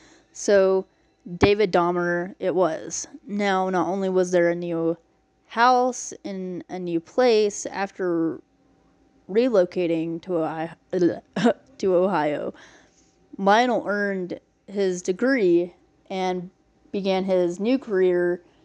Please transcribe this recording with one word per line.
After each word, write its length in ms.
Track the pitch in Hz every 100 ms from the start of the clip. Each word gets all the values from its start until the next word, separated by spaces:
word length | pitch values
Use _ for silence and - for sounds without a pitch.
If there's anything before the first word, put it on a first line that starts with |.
| - _ _
so 540 | - - 202 190 190 190 _ _ _ - 175
David 340 | 202 208 208
Dahmer 640 | 180 175 175 175 175 180 -
it 160 | 185
was. 520 | 170 170 160 - - - - -
Now, 440 | 202 202 190 185
not 160 | 185 -
only 220 | 196 190
was 220 | 185 180
there 200 | 180 170
a 40 |
new 420 | 175 175 165 165 170 _ _ _ _ _
house 680 | 226 247 247 254 240 - -
in 400 | - 190 185 175 -
a 100 | 185
new 220 | 180 165
place 680 | 165 - 254 220 208 202 -
after 760 | - 196 - 180 170 165 - _ _ _ _ _ _ _ _ -
relocating 920 | 202 254 214 180 190 175 165 165 165
to 160 | - 175
Ohio, 360 | 156 160 165 - _
<laughs> 640 | 180 175 - _ - 220 - _ -
to 160 | 196
Ohio, 580 | 180 185 175 151 147 - - - - _ _ _ _ _ -
Lionel 460 | 196 214 254 220 -
earned 540 | 208 202 190 180 - _ _ -
his 360 | 202 190 180
degree 720 | - 185 247 269 185 170 175 - _ _ _
and 400 | 190 185 180 180 _ _ _ _
began 320 | 208 190 190
his 360 | 190 185 175 175
new 180 | 214 262
career 640 | 233 190 185 180 175 180 _ _